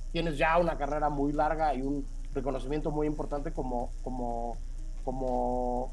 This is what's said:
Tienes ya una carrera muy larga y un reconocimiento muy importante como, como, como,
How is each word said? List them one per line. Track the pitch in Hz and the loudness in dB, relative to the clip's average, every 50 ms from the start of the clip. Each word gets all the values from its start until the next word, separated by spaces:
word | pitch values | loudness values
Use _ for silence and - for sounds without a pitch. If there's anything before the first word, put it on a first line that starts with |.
| - - | -6 -2
Tienes | - 170 165 170 143 135 | -2 0 0 0 2 4
ya | 160 160 165 | 4 6 6
una | 175 175 165 147 135 | 6 4 4 2 0
carrera | 143 135 147 151 151 147 | 0 0 2 2 2 2
muy | 147 139 139 147 | 2 2 2 2
larga | 143 151 151 156 160 156 160 151 131 | 4 2 2 2 2 2 2 2 2
y | 127 | 2
un | 135 139 147 143 135 - - - - - | 0 0 0 0 -2 -4 -6 -6 -6 -4
reconocimiento | - 139 120 131 131 131 123 131 147 151 143 165 | -4 -2 -2 0 -2 -2 -2 0 0 0 0 0
muy | 147 151 151 151 | 0 2 2 2
importante | 147 156 147 - 147 143 139 165 | 0 -2 -2 -2 -2 -2 -2 -2
como, | - 160 135 127 123 120 135 - - - - | -2 -2 -2 -2 -2 -2 -2 -4 -6 -6 -4
como, | 127 127 127 123 120 120 117 117 120 - - - - - - - - - - - | -4 -4 -2 -2 -2 -2 -2 -2 -4 -4 -6 -6 -6 -6 -6 -6 -6 -6 -4 -4
como, | 135 127 131 131 127 123 123 123 123 123 123 123 123 123 123 127 131 | -4 -2 0 0 0 0 0 0 0 0 0 0 0 0 -2 -2 -4